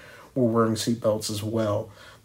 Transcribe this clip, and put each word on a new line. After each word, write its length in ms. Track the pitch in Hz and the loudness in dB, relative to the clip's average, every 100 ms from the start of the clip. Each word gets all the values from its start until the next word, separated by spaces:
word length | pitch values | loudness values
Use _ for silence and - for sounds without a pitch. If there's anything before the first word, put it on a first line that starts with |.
| - - - | -20 -20 -8
were 100 | - | 0
wearing 300 | 120 117 113 | 2 4 2
seatbelts 560 | 110 - 113 113 107 104 | 2 -2 0 0 0 -2
as 120 | 104 | -6
well. 460 | 110 113 110 104 - - - - | -4 -2 -2 -2 -6 -14 -20 -20